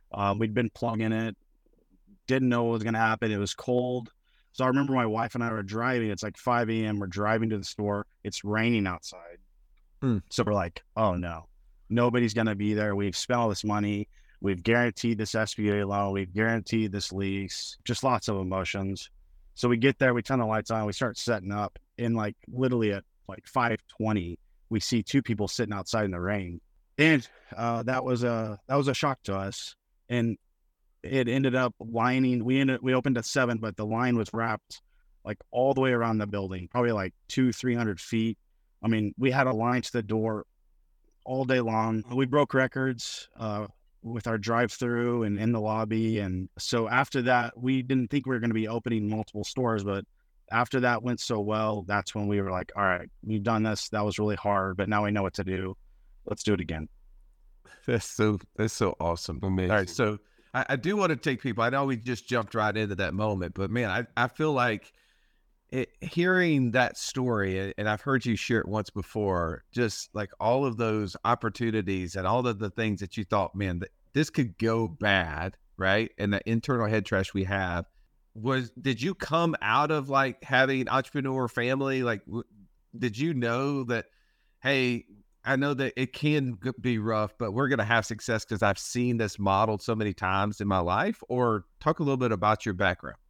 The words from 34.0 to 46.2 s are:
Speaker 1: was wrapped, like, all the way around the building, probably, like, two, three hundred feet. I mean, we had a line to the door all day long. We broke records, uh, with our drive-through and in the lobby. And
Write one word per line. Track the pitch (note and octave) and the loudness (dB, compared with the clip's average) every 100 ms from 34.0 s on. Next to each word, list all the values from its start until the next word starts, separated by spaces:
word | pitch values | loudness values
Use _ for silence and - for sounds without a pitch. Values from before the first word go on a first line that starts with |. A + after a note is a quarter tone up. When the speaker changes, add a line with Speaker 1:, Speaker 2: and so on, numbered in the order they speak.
| B2+ A#2+ | 2 2
Speaker 1:
was | G#2+ | 0
wrapped, | A2+ A2+ A2 - - - _ _ _ | -2 -2 -4 -8 -20 -20 _ _ _
like, | - G#2 - | -12 -12 -4
all | B2 C3+ | 0 2
the | C3 | 4
way | C3 | 2
around | A#2+ A#2 A2 | 2 2 0
the | G#2 | 0
building, | G2+ F#2+ F#2 F2 | -4 -4 -6 -4
probably, | B2 A#2+ | 0 0
like, | G#2+ F#2 - - | 0 -4 -8 -4
two, | - B2+ | 2 2
three | A2 B2+ A#2+ | 2 -2 0
hundred | A2+ F2 | -2 -4
feet. | - A#2 A2+ A2 _ _ _ _ | -2 0 0 -4 _ _ _ _
I | A2 | 0
mean, | A2 G#2 - | 2 0 0
we | C3 | 2
had | C3 C3 | 4 2
a | |
line | A2 A#2 B2 | 2 0 0
to | - | -2
the | B2 | -4
door | G2+ A2 A2 G#2+ - _ _ _ _ _ _ _ | -2 0 0 -4 -8 _ _ _ _ _ _ _
all | - C3 B2+ | -6 -2 2
day | C3 | 2
long. | A2+ A2 A2+ A2 G#2+ | 2 2 2 0 -2
We | B2 C3 | -2 2
broke | C#3+ C#3 | 2 4
records, | C3+ C3 C3+ C3 A#2+ - - - - | 2 2 0 -2 -2 -8 -12 -16 -10
uh, | A2 G#2 G#2 - _ _ | -6 -6 -8 -12 _ _
with | A2+ A#2 A#2 | -10 -8 -4
our | A2 | -4
drive-through | G2+ A#2 A#2+ - A#2+ A#2+ A#2+ A#2+ | 0 2 2 0 -2 0 0 0
and | G#2+ G#2 | 0 0
in | A2 | 0
the | A2+ | 0
lobby. | G#2+ A2 A2 A2+ A2+ | 0 -2 0 0 0
And | A2 | 0